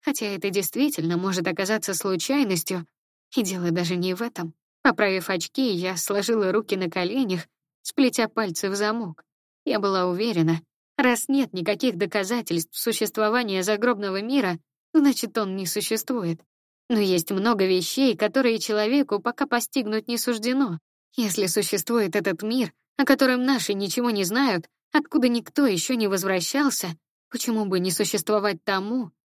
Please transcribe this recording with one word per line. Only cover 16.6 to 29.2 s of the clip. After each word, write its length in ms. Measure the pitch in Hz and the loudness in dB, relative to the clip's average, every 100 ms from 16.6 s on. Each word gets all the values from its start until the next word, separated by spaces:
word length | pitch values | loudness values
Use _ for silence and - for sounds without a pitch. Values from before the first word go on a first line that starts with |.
| _ _ _ | _ _ _
Но 100 | 226 | 2
есть 320 | 196 180 165 | 4 2 0
много 340 | 196 214 220 190 | 0 2 2 2
вещей, 520 | 185 170 - 269 185 | 2 0 2 2 2
которые 420 | 214 269 247 226 | 0 2 2 0
человеку 600 | - 214 214 285 277 202 | 0 0 2 2 2 -2
пока 260 | 233 - - | -2 -4 -2
постигнуть 640 | 240 - 269 214 220 214 | -2 -2 -4 -2 -4 -4
не 100 | 240 | -4
суждено. 640 | - 226 226 262 254 165 _ _ _ - | -2 -2 0 0 0 -2 _ _ _ -2
Если 300 | 220 180 190 | -2 0 0
существует 680 | - 196 196 - 233 196 208 | 0 0 -2 0 0 2 0
этот 260 | 196 175 | -2 -2
мир, 300 | 214 254 208 _ _ - | -2 -2 -2 _ _ -2
о 80 | 277 | 4
котором 380 | 269 262 254 | 6 4 4
наши 300 | 254 262 - | 2 0 0
ничего 360 | 196 196 247 240 | -2 0 0 0
не 140 | 208 | 0
знают, 440 | 180 226 277 180 - _ _ | 0 2 2 0 -4 _ _
откуда 380 | 311 302 302 247 | -2 0 2 2
никто 360 | 240 - - 277 | 2 -2 0 2
еще 300 | 175 - 247 | 2 -2 -2
не 120 | 208 | 0
возвращался, 840 | 190 190 190 165 269 285 - 180 165 _ _ _ | 0 0 0 0 0 0 0 -6 -10 _ _ _
почему 360 | 240 - 220 202 | -6 -2 0 0
бы 140 | 185 | 0
не 120 | 185 | 0
существовать 720 | 165 202 202 - 214 202 175 | 0 0 -2 0 0 0 -2
тому, 480 | - 196 202 254 202 _ | -2 -2 -2 -4 -6 _